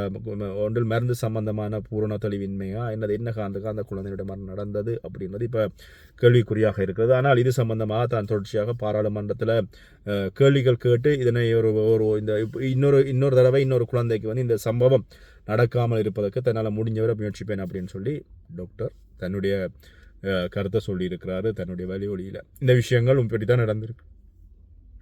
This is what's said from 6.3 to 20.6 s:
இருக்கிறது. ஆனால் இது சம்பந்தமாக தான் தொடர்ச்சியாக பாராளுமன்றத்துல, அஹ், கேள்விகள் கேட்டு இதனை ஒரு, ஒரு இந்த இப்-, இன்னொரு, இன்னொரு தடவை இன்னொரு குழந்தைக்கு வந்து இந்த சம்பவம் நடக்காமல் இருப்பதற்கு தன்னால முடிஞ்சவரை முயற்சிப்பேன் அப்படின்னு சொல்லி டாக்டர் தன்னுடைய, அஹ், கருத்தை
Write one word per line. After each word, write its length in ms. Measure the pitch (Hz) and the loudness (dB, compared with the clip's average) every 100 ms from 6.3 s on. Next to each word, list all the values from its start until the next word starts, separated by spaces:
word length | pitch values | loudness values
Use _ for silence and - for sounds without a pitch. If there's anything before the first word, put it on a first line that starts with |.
| 120 107 107 107 101 | 6 4 2 0 2
இருக்கிறது. 320 | 95 95 117 | -2 0 2
ஆனால் 240 | 127 135 127 | 4 4 4
இது 140 | 127 | 4
சம்பந்தமாக 540 | 123 113 113 110 107 120 | 2 0 -2 -2 -2 -2
தான் 200 | 117 101 | -2 -2
தொடர்ச்சியாக 480 | 107 95 107 104 117 | -4 -2 -4 -2 -4
பாராளுமன்றத்துல, 800 | 107 104 107 104 104 104 110 113 101 - - _ - | -2 0 -2 -2 -6 -4 0 0 -2 -6 -20 _ -6
அஹ், 240 | 101 98 | -2 -2
கேள்விகள் 420 | - 139 139 127 120 | 4 4 6 4 2
கேட்டு 420 | 123 120 139 143 | 4 2 4 2
இதனை 360 | 123 120 117 | 2 2 2
ஒரு, 200 | 113 110 | 2 2
ஒரு 460 | 107 107 110 107 107 | 2 4 4 4 0
இந்த 200 | 107 107 | 0 -2
இப்-, 220 | 110 - | -2 -4
இன்னொரு, 460 | 131 131 143 139 139 | -2 2 4 6 4
இன்னொரு 280 | 127 139 127 | 2 4 6
தடவை 260 | 127 135 | 6 6
இன்னொரு 240 | 135 127 117 | 2 2 0
குழந்தைக்கு 420 | 123 117 110 110 | 0 0 0 -2
வந்து 140 | 120 | -2
இந்த 160 | 123 110 | 0 0
சம்பவம் 480 | 113 117 127 135 - - - - - | 0 4 6 4 2 -16 -20 -16 -2
நடக்காமல் 500 | 110 120 123 117 113 | 2 2 2 2 2
இருப்பதற்கு 420 | 107 95 101 123 | 0 0 -2 0
தன்னால 300 | 127 110 107 | 0 0 0
முடிஞ்சவரை 440 | 104 113 110 113 | -2 -2 0 0
முயற்சிப்பேன் 540 | 110 104 95 101 98 92 | 0 -4 -6 -6 -6 -6
அப்படின்னு 200 | 95 90 | -8 -8
சொல்லி 360 | 95 107 147 - - - 85 | -8 -6 -6 -10 -20 -16 -14
டாக்டர் 360 | 90 - 113 - - - | -12 -8 -8 -10 -20 -10
தன்னுடைய, 520 | 90 98 98 98 90 - - - - - | -6 -2 0 0 -2 -8 -20 -20 -20 -10
அஹ், 240 | 98 95 90 | -4 -2 -2
கருத்தை 340 | 101 | -4